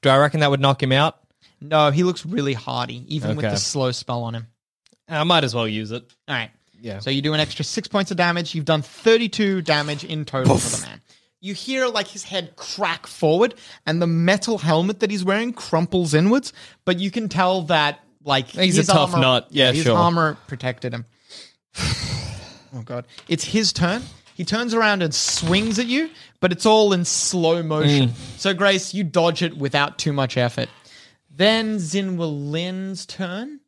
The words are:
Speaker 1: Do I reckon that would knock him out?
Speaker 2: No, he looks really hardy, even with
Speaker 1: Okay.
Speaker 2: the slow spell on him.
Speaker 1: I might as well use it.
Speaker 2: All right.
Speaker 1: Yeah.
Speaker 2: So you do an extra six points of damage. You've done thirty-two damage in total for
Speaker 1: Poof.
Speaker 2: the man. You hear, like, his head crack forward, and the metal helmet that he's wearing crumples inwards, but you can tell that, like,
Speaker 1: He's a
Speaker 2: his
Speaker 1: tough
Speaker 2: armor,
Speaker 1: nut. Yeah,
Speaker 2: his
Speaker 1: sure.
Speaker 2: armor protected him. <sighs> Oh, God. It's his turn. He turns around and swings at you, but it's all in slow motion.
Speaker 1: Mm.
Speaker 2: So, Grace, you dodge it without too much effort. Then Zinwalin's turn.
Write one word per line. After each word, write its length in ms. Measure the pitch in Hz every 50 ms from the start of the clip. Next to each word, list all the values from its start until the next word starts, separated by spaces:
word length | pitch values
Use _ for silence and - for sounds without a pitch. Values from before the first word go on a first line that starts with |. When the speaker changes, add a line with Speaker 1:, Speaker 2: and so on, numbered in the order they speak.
Speaker 1:
Do 80 | - 139
I 80 | 131 135
reckon 220 | 147 147 - 156
that 100 | 151 143
would 100 | 139 139
knock 220 | 135 139 139 -
him 100 | - 131
out? 280 | 131 135 147 160 - _ _ _ _ _ _ _ _ _
Speaker 2:
No, 300 | - 147 156 151 151 147
he 120 | 143 156 180
looks 220 | 180 180 - -
really 280 | 156 180 147 143 139 135
hardy, 520 | 113 - - 127 120 120 123 120 120 123 - 151
even 200 | 151 120 107 110 -
with 80 | -
Speaker 1:
Okay. 80 | 110 101
Speaker 2:
the 60 | 101
slow 320 | - - - 147 131 127
spell 320 | 123 - - - 123 120 117
on 100 | 113 113
him. 140 | 117 113 113 _ _ _ _ _ _ _ _ _ _ _ _
Speaker 1:
I 160 | 165 151 151
might 200 | 170 175 165 147
as 100 | 127 113
well 140 | 123 113 110
use 240 | 107 107 110 104
it. 120 | 113 123 - _ _ _ _ -
Speaker 2:
All 80 | 147
right. 140 | 123 113 110 _ _ _ _ _ _
Speaker 1:
Yeah. 180 | 117 117 101 98
Speaker 2:
So 100 | 104 131
you 120 | 139 139
do 120 | 139 151 156
an 60 | 151
extra 240 | 151 147 - - 151
six 240 | - - - 196 -
points 220 | - 202 196 -
of 60 | 202 175
damage. 360 | 175 175 170 175 170 156 -
You've 100 | 165 147
done 160 | 147 160 151
thirty-two 800 | 143 - - - - 226 226 226 233 214 - - 214 196 190 185
damage 420 | 170 156 156 147 147 147 147 143 -
in 220 | - 160 156 151
total 320 | - - 135 127 135 139 135
for 40 | - -
Speaker 1:
Poof. 120 | - -
Speaker 2:
the 60 | - 62
man. 140 | - - _ _ _ _ _ _ _ _
You 140 | - 190 202
hear, 340 | - - 247 262 262 262 254
like, 200 | 226 214 202 -
his 160 | - 196 -
head 320 | - - 190 170 160 _
crack 500 | - - - - - 202 175 170 170 -
forward, 500 | - - - - 156 156 175 220 240 226 - - - - - _
and 160 | - 156 170
the 60 | 175 170
metal 500 | 165 165 170 175 196 202 196 - 226 196
helmet 440 | 143 165 156 160 175 196 208 202
that 100 | 233 202
he's 120 | 208 202 180
wearing 260 | 185 196 208 233 240 240
crumples 600 | - - - - 160 170 170 - 185 175 160 143
inwards, 400 | 151 165 196 233 277 262 - - - - - - _ _
but 140 | - 180 175
you 120 | 190 196
can 160 | 180 240 220 202
tell 360 | - 185 185 180 185 190 170
that, 360 | 147 175 156 147 147 143 - _ _ _ _ _
like, 240 | 143 139 135 127 -
Speaker 1:
He's 300 | - 165 185 185 165 196
a 20 |
Speaker 2:
his 60 | - 165
Speaker 1:
tough 240 | - - - 180 175
Speaker 2:
armor, 80 | 135
Speaker 1:
nut. 260 | 135 131 127 123 - _
Yeah, 240 | - 147 - - 127
Speaker 2:
his 100 | 151 160
Speaker 1:
sure. 140 | 127 113 107
Speaker 2:
armor 400 | 175 170 170 170 165 156 151 - - -
protected 460 | 143 123 - 127 123 - - 127 117
him. 120 | 117 117 _ _ _ _ _ - - - - _ _ _ _ _
<sighs> 100 | - - - - - - - - - - - - - - - - - _ _ -
Oh, 60 | 127
God. 240 | 113 - 123 123 123 _ - - - -
It's 160 | 170 160 -
his 280 | - - 214 220 -
turn. 300 | - - 165 170 190 233 254 - - - _ - _
He 80 | - 180
turns 280 | - 208 220 240 247 220
around 300 | 233 226 214 208 196 180
and 100 | 160 131
swings 640 | - - - - - - 165 175 196 214 226 214 202
at 60 | 247
you, 240 | 233 247 277 320 320 - - - - _ _
but 120 | - 180
it's 140 | 180 175 -
all 260 | 220 214 220 214 208
in 140 | 196 180 175
slow 560 | - - - - - - 180 165 160 165 175
motion. 480 | 165 156 156 156 156 143 147 143 131 120
Speaker 1:
Mm. 40 | 117 - - - - -
Speaker 2:
So, 140 | - 190 196
Grace, 380 | 170 196 202 196 185 190 - -
you 100 | 196 208
dodge 400 | 160 131 180 165 170 165 - 175
it 120 | 170 - -
without 420 | 139 139 - 143 143 147 - -
too 120 | - 160
much 260 | 143 139 135 123 - 127
effort. 320 | 123 120 117 - 120 - - - _ - - - - - _ _ _ _
Then 460 | 143 139 180 208 220 226 226 220 220 208
Zinwalin's 1300 | 175 151 151 196 196 190 185 170 170 160 147 143 143 143 147 165 175 180 185 185 190 190 190 180 -
turn. 540 | - - - 190 175 180 196 240 285 302 277 _